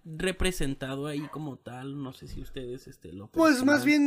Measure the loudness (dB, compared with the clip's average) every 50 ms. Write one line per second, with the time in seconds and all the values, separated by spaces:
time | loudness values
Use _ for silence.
0 | _ -16 -10 -6 -4 -4 -2 0 -2 -2 0 0 -2 -2 -2 -4 -6 -8 -8 -6
1 | -6 -6 -6 -6 -8 -8 -10 -10 -8 -10 -10 -12 _ -16 -16 -14 -12 -12 -10 -10
2 | -10 -10 -12 -14 -16 -12 -12 -10 -10 -10 -12 -12 -10 -10 -10 -12 -14 -18 -20 _
3 | _ -16 -14 -14 -16 -6 2 4 6 6 6 6 6 4 4 6 6 6 6 6
4 | 6